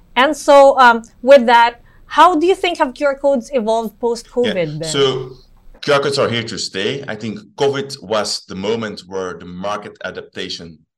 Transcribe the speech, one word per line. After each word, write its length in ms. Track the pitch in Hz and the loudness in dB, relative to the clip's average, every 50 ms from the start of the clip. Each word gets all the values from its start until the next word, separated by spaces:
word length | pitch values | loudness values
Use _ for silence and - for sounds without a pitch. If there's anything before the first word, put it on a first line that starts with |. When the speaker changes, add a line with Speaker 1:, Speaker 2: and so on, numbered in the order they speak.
| _ _ - | _ _ 0
Speaker 1:
And 200 | 240 254 302 302 | 0 0 0 0
so, 420 | 302 - 311 285 285 277 277 - 262 | -2 2 6 6 8 8 6 6 6
um, 260 | 254 240 233 233 226 - _ - | 6 6 6 4 -2 -12 _ -2
with 240 | - 247 277 277 233 | 4 6 6 6 6
that, 340 | 233 240 233 233 240 240 - _ _ _ - - | 6 4 4 4 2 0 -6 _ _ _ -20 -16
how 340 | - - - 311 349 370 302 | -4 4 4 6 6 4 2
do 80 | 320 | 2
you 80 | 359 381 | 0 0
think 220 | - - 359 339 | 0 0 -4 -2
have 160 | - 311 262 | -2 -2 -4
Q 140 | 247 - 294 | -4 -4 -4
R 120 | 285 269 269 | -4 -2 0
codes 320 | - 277 277 247 220 - 285 | 0 0 0 0 -4 -4 -4
evolved 440 | 254 208 220 220 226 226 214 - - | -4 -2 0 -2 -2 -4 -6 -8 -6
post-covid 760 | - 233 233 226 - - - 247 240 214 202 185 170 151 | -6 -4 -4 -6 -10 -8 -4 -2 -2 -2 -2 -4 -4 -6
Speaker 2:
Yeah. 60 | 151 156 | -6 -10
Speaker 1:
then? 120 | 160 156 | -8 -4
Speaker 2:
So 380 | 143 143 139 131 123 - 131 - - - _ _ _ _ _ - - - | -2 0 0 0 0 -4 -8 -12 -16 -20 _ _ _ _ _ -20 -18 -8
Q 140 | - 147 143 | -2 0 0
R 60 | 143 | 0
codes 180 | 143 151 - 139 | 0 -2 -2 0
are 100 | 117 98 | -2 -2
here 140 | 117 117 | -2 -4
to 160 | 110 - 95 85 | -6 -8 -10 -10
stay. 460 | - - - 95 101 113 135 143 143 - | -10 -10 -8 -6 -4 -4 -6 -6 -10 -12
I 60 | 110 | -12
think 240 | 107 117 113 98 - - _ - | -10 -10 -10 -10 -12 -14 _ -6
covid 460 | - 143 139 135 135 - - - - | -2 -2 -2 -2 -4 -8 -10 -12 -14
was 420 | - 92 110 107 101 101 - - _ | -8 -4 -4 -4 -2 -4 -8 -10 _
the 100 | - 95 | -12 -12
moment 500 | 95 95 104 113 113 113 104 95 - - | -8 -6 -4 -4 -4 -6 -8 -10 -14 -16
where 320 | 90 98 95 92 90 85 85 | -10 -8 -8 -8 -8 -10 -12
the 80 | 87 | -16
market 500 | 87 87 90 98 101 104 104 104 104 - - - | -18 -14 -10 -8 -8 -8 -8 -10 -14 -18 -14 -14
adaptation 760 | 92 90 - - - - 101 92 92 90 - 85 85 80 76 _ _ _ | -14 -12 -14 -16 -16 -14 -12 -12 -12 -12 -14 -16 -18 -20 _ _ _ _